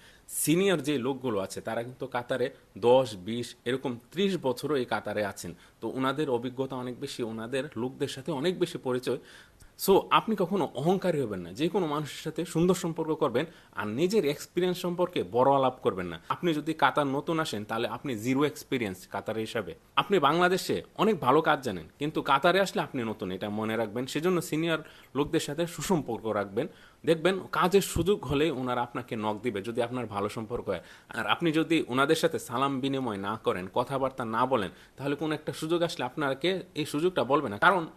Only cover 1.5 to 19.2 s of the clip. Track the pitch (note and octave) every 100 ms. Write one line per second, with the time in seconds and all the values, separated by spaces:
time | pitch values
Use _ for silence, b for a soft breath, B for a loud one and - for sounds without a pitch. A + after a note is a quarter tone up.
1.5 | - - A2+ A#2+ B2+ C3 B2 A#2+ C3 B2+
2.5 | B B G2 A2+ B2+ B2+ G2+ F2+ A#2 A#2+
3.5 | - A#2+ C3 C#3+ A#2+ - D#3 G3 F3 C#3
4.5 | A#2+ C#3+ C#3+ A#2+ G#2+ G#2 G#2 G2+ - F2+
5.5 | E2 B B A2+ C3 C3 C#3 D3+ A#2 B2
6.5 | B2 C3 C3 B2 A#2+ C3+ - A2+ A2 A#2
7.5 | C3+ D3+ A2+ B2+ C3+ C#3 - C3 C#3+ E3
8.5 | F3 E3+ - C3 B2 B2+ C#3 B B B
9.5 | B B - - F#3 - D3+ - G#3+ E3+
10.5 | G3 C#3 - D#3 F#3+ F#3 D#3 A#2 F#2 E2+
11.5 | G2 E3 G3+ D#3+ D3 D3 - D#3+ D#3 F3
12.5 | D#3+ F3 F3+ E3+ D#3+ D#3 D3+ D3 A#2 -
13.5 | B B - G#2 A2+ F#3 A3 C#3+ D3+ -
14.5 | - F3+ F3 F3+ F3 F3 D3+ F2+ A#2 C3
15.5 | C#3 C3 - A#2+ F#2 F2+ E2 - C3 F3
16.5 | D3+ D3+ D#3 C3+ D3+ C#3+ C3+ C#3+ D#3+ D#3
17.5 | G#2+ G#2 A2+ A#2 A#2 D3 A2 A#2 C3 D3
18.5 | - - C3 G#2 F#2 - G2